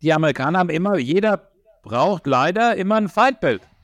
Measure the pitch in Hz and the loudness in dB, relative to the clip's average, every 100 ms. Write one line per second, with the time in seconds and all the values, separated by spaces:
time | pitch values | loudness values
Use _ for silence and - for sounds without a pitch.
0 | 151 156 156 135 135 180 180 160 196 190 | 0 2 2 0 0 0 0 -2 -2 -2
1 | 123 180 214 196 _ _ _ _ - 120 | 0 0 0 -2 _ _ _ _ -6 -2
2 | 160 196 - 127 147 190 233 220 190 214 | 0 -2 0 0 0 0 0 0 0 0
3 | 208 - 254 262 160 107 - _ | 0 0 0 2 -2 -2 -6 _